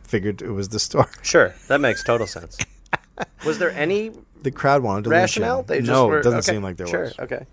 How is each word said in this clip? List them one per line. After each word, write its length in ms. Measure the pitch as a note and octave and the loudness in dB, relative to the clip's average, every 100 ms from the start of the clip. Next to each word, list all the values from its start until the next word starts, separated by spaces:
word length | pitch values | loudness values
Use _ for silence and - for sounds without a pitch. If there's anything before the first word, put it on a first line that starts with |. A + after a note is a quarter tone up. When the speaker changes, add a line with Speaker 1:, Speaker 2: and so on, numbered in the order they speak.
Speaker 1:
figured 380 | - A2 G2+ G2 | -2 -2 -2 -4
it 100 | F#2+ | -6
was 180 | G2 F#2+ | -6 -6
the 100 | G#2+ | -6
store. 300 | - D3+ A#2 - | -2 0 0 -2
<laughs> 60 | |
Speaker 2:
Sure. 320 | - E3+ A2 - - | 2 4 4 0 -2
That 100 | C#3+ | 2
makes 240 | C3+ G#2+ | 2 0
total 240 | - A#2 G#2 | 0 0 -2
sense. 300 | - E2+ - - - _ - | -8 -12 -10 -10 -12 _ -10
Speaker 1:
<laughs> 460 | _ - - - D3+ | _ -12 -12 -8 -4
Speaker 2:
Was 140 | D#3+ | -2
there 120 | F3 | -2
any 400 | C#3+ D3+ G3+ A3 A3+ - - | -2 -2 -2 -4 -10 -20 -10
Speaker 1:
The 100 | C#3+ | -8
crowd 320 | - C#3 C#3+ | -2 2 4
wanted 220 | A#2+ G2 G#2+ | 2 -2 2
to 40 | |
lynch 260 | E3 F#3 - | 2 2 0
him. 60 | |
Speaker 2:
rationale? 200 | A3+ C4 | -2 -2
They 160 | - D3 | -2 -2
just 120 | A#2 | 2
Speaker 1:
No, 160 | C3 A#2+ | 4 4
Speaker 2:
were, 120 | D3+ | 4
Speaker 1:
it 40 | |
doesn't 160 | B2 - | 2 2
Speaker 2:
okay. 120 | - | 0
Speaker 1:
seem 100 | G#2+ | -2
like 140 | G2 F2 | -4 -8
there 100 | F2 | -4
Speaker 2:
Sure, 160 | F3 | -4
Speaker 1:
was. 160 | C#3+ - | -4 -8
Speaker 2:
okay. 260 | F#2+ B2 C3+ | -8 -10 -10